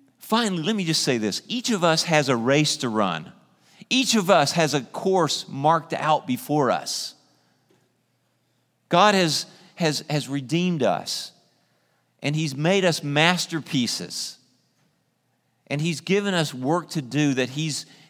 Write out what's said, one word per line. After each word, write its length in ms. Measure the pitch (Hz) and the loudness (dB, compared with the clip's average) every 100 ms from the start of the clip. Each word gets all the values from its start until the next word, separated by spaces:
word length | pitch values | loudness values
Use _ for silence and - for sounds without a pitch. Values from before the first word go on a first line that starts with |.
| _ _ | _ _
Finally, 440 | - 220 226 180 | -2 0 0 -2
let 140 | 156 220 | -2 -2
me 80 | |
just 180 | 165 156 | 0 0
say 160 | - 120 | 0 0
this. 240 | 107 - - | 0 -4 -8
Each 220 | 240 254 | -6 -2
of 120 | 208 | 0
us 220 | 170 165 | 2 2
has 240 | - 151 139 | 2 2 2
a 80 | 120 | 0
race 400 | 117 143 151 - | 2 2 2 -2
to 100 | 123 | -2
run. 440 | 107 98 80 87 - _ _ _ - - | 0 0 -2 -8 -20 _ _ _ -16 -2
Each 240 | 247 254 | -2 2
of 160 | 226 180 | 0 4
us 220 | 175 - | 4 4
has 220 | 175 156 | 2 2
a 80 | 147 | 0
course 640 | 117 - 190 190 156 - - | -4 -4 0 2 2 -2 -8
marked 440 | 135 147 160 156 | -2 2 2 -2
out 340 | - 147 151 - | -4 0 0 0
before 440 | 123 - 151 123 | -6 0 0 2
us. 440 | 82 - - - - _ _ _ _ _ _ _ _ _ _ _ _ _ _ _ _ - | 0 -2 -8 -8 -14 _ _ _ _ _ _ _ _ _ _ _ _ _ _ _ _ 0
God 260 | 175 208 | 4 6
has, 320 | 196 170 135 - - - | 6 2 0 -6 -16 -16
has, 300 | - 165 139 - | -2 -2 -2 -2
has 200 | 147 123 | -4 -2
redeemed 540 | 139 123 165 180 165 | -6 -2 0 0 2
us, 500 | 110 85 - - - _ _ _ _ _ _ _ _ _ | 0 0 -4 -8 -10 _ _ _ _ _ _ _ _ _
and 140 | 139 156 | -4 -2
He's 180 | 160 | -2
made 300 | 131 160 196 | -2 2 4
us 180 | 185 160 | 2 0
masterpieces. 1400 | 147 143 165 180 - 165 - 135 117 - 87 - - - _ _ _ _ _ _ _ _ _ _ _ _ - | -2 2 4 2 -2 -6 -2 -2 0 -4 -8 -10 -10 -14 _ _ _ _ _ _ _ _ _ _ _ _ -8
And 140 | 143 | -4
He's 200 | 165 143 | -2 -2
given 320 | - 196 202 | 0 0 2
us 220 | 180 147 | 0 0
work 360 | 127 127 170 160 | -2 -2 -2 -2
to 120 | 165 | -8
do 320 | 123 135 147 | -4 0 2
that 160 | 131 123 | 2 -2
He's, 360 | 139 160 139 - - | -2 -6 -6 -10 -20